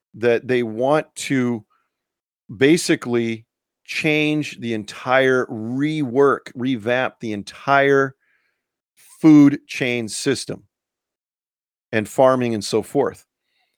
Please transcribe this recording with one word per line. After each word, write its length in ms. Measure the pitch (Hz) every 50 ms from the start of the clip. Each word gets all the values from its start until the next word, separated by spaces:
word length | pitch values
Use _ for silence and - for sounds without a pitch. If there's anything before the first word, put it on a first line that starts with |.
| _ _ -
that 340 | 113 113 120 117 110 - 117
they 160 | 127 123 120
want 500 | 110 107 110 127 135 147 156 156 - _
to 500 | - - - 143 131 123 120 120 110 - _ _ _ _ _ _ _ _ _ _ _ _ _ _ _ _ - 123
basically 920 | 95 131 143 165 175 - - 165 - - 127 120 120 117 113 113 110 113 _ _ _ _ _ _ _ _
change 720 | - - - - 156 151 156 151 151 151 151 143 - - -
the 120 | 123 117 113
entire, 720 | 110 101 - - - - 127 127 131 135 131 131 127 123 -
rework, 1040 | 131 110 107 117 127 135 143 156 156 156 147 120 113 135 143 139 117 - - - -
revamp 640 | 131 120 135 131 113 101 120 123 127 131 - - _
the 140 | - 113 107
entire 840 | 101 98 - - - - 139 139 139 139 139 139 139 135 135 - _ _ _ _ _ _ _ _ _ _ _ _ _ _ _ _ _ _ - - -
food 380 | - 160 151 147 143 143 143 - - -
chain 400 | - - 139 123 120 120 113 101
system 560 | - - - 139 127 - - - 104 98 101 _ _ _ _ _ _ _ _ _ _ _ _ _ _ _ _ _ _ _ _ _ _ _ _ _
and 160 | 120 110 104 -
farming 460 | - - 135 131 131 127 123 120 113
and 100 | 104 95
so 180 | - - 110
forth. 440 | 98 - - 143 127 - - - _ _ _ _ _ _ _ _ _ _ _